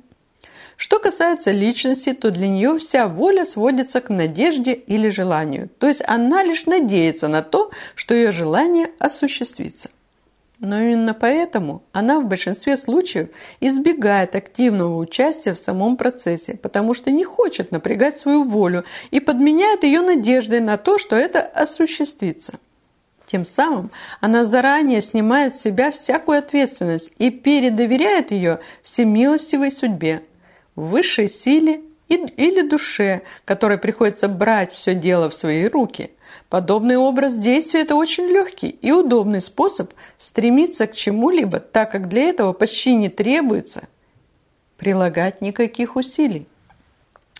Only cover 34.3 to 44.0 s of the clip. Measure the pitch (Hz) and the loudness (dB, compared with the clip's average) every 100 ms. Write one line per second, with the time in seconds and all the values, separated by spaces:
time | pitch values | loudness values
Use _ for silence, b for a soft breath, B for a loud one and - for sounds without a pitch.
34.3 | 185 214 220 180 - - 180 170 180 160 | 0 2 2 0 -4 -4 0 2 2 0
35.3 | - 160 156 202 302 220 - - B B | -2 -2 0 0 0 -2 -4 -14 B B
36.3 | B - 185 180 214 233 254 262 262 277 | B -4 -2 0 0 2 2 2 2 0
37.3 | 233 208 269 311 320 311 294 320 - 359 | 0 2 2 2 0 2 0 0 -2 0
38.3 | 381 370 - - - 233 339 302 233 202 | 2 0 -6 -10 -4 2 4 4 2 2
39.3 | 196 - - 392 392 170 B B _ - | -2 -4 -2 -2 -2 -8 B B _ -20
40.3 | - 233 262 349 - 214 - - 214 277 | -2 2 4 2 0 -4 -4 -4 0 2
41.3 | 349 208 - - 226 220 202 185 214 320 | 2 0 -4 -2 -2 0 -4 -2 0 0
42.3 | 359 196 185 214 - 254 233 202 - 208 | 0 -2 0 -2 -2 2 2 2 -2 0
43.3 | 302 269 208 - - - _ | 0 0 -2 -6 -14 -16 _